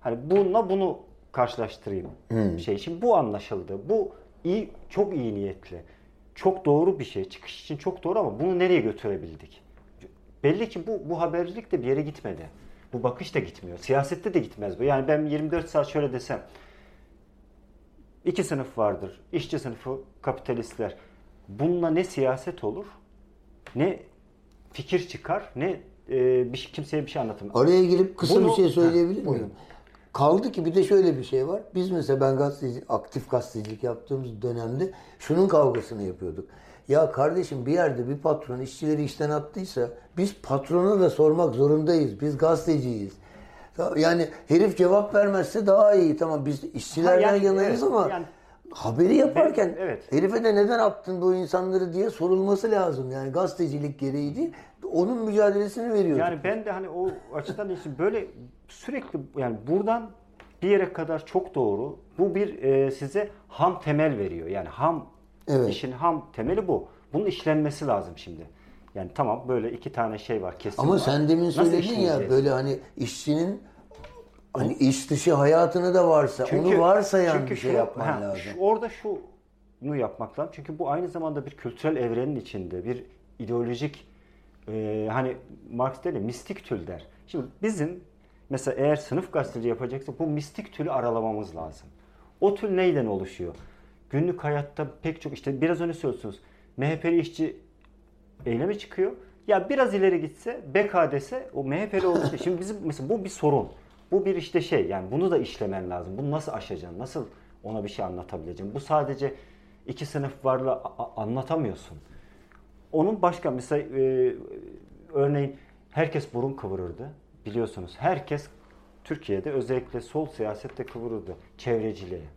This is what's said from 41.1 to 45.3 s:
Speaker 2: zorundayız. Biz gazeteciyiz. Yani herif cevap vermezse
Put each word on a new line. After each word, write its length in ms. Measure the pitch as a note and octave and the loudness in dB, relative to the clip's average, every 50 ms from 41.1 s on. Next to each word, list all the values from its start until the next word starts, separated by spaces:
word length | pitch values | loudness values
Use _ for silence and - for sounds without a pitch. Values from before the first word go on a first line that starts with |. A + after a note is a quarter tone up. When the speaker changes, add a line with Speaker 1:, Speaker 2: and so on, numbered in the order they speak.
| - - D3+ D#3 D3+ E3 F3 D#3+ A2+ | 6 6 6 6 6 6 4 2 4
Speaker 2:
zorundayız. 680 | A#2+ C#3 C#3+ D3+ D#3 D#3 D3+ F3 E3 D3+ B2+ G2+ G2+ | 4 4 6 6 4 4 4 4 4 4 2 -2 -2
Biz 160 | C#3 D3+ D3 C3 | -4 -4 0 2
gazeteciyiz. 760 | D#3+ D#3+ E3 D#3 - - D#3+ D3 B2+ B2 A#2 G#2+ G2+ F#2+ F#2+ - - - - - - - - - - - _ - - - - D3 | 4 4 4 4 2 2 2 2 2 -2 -4 -4 -4 -8 -10 -14 -20 -20 -20 -20 -20 -20 -20 -20 -20 -20 _ -4 -4 -2 2 2
Yani 300 | D#3 E3 E3+ F3 E3 D#3 - - - - | 4 4 4 4 2 -2 -4 -14 -2 4
herif 300 | C#3+ E3+ G3 G#3+ F3+ - | 6 6 6 6 4 4
cevap 380 | F#3 F3 F#3+ G3+ G#3 G#3 - | 4 6 6 6 4 4 4
vermezse 520 | G#3 G3+ G3+ | 4 4 4